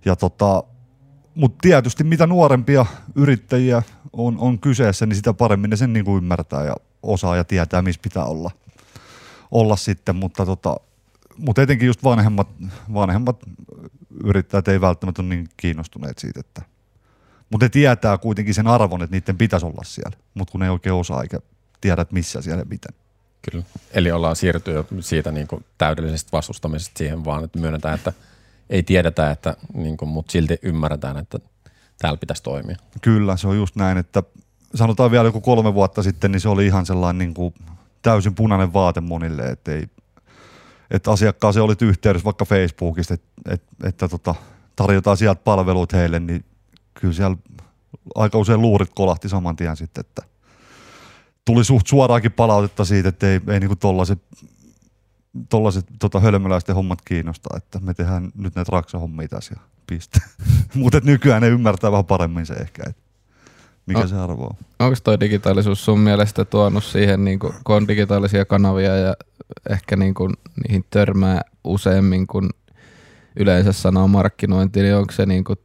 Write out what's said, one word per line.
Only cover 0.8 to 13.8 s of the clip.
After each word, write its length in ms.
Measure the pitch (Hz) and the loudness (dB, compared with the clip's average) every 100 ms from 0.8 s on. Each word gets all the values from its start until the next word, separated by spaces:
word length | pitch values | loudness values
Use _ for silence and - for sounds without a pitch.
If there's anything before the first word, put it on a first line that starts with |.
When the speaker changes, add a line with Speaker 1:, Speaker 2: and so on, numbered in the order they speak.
| _ _ _ _ _ - | _ _ _ _ _ -4
Speaker 1:
mut 220 | 135 - | -4 2
tietysti 460 | 185 156 120 - | 4 4 2 -2
mitä 240 | 151 160 165 | -2 2 2
nuorempia 580 | 180 151 127 117 143 113 - - - | 4 4 4 4 2 2 -2 -10 0
yrittäjiä 680 | 143 123 - 127 127 117 110 - - | 2 2 0 0 2 0 -2 -10 -16
on, 240 | - 120 117 | -6 -4 0
on 200 | 120 123 | -2 0
kyseessä, 460 | 143 127 117 95 110 | 0 2 2 2 0
niin 100 | 101 | 0
sitä 180 | 104 | -2
paremmin 360 | 101 117 101 104 | 0 2 2 0
ne 60 | 107 | 0
sen 180 | 127 | 0
niin 120 | 113 98 | 0 0
kuin 120 | 98 | -2
ymmärtää 460 | 87 87 85 71 | 0 -4 -4 -6
ja 120 | 73 - _ _ | -6 -8 _ _
osaa 320 | - 95 92 87 | -4 -2 0 -2
ja 80 | |
tietää, 380 | 87 95 82 90 | 0 -2 0 0
missä 200 | 92 85 | -2 -4
pitää 220 | - - 67 | -6 -6 -6
olla, 260 | 80 85 - - _ _ - - - - - _ | -6 -10 -12 -20 _ _ -20 -20 -20 -20 -20 _
olla 240 | 120 110 104 | 2 4 2
sitten. 400 | - 95 - 90 | 0 -4 -2 -4
Mutta 300 | 95 - 92 | -4 -4 -4
tota, 320 | 92 90 67 _ _ _ _ _ - | -2 -4 -6 _ _ _ _ _ -10
mut 220 | 147 113 | -2 2
etenkin 280 | 135 127 123 | 2 2 2
just 160 | 113 | 2
vanhemmat, 440 | 135 117 107 104 98 - 95 - - | 2 4 2 2 -2 -6 -14 -14 -8
vanhemmat 500 | 104 98 95 123 120 - 90 - - | -2 0 0 -2 -4 -10 -20 -20 -20